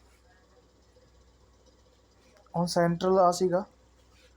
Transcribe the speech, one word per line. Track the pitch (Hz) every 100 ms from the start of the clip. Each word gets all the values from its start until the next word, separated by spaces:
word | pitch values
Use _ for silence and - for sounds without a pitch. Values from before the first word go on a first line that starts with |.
| _ _ _ _ _ _ _ _ _ _ _ _ _ _ _ _ _ _ _ _ _ _ _ _ _
ਹੁਣ | 170 175
ਸੈਂਟਰਲ | 175 170 170 185 190
ਆ | 175
ਸੀਗਾ, | 175 185 180 202 _ _ _ _ _ _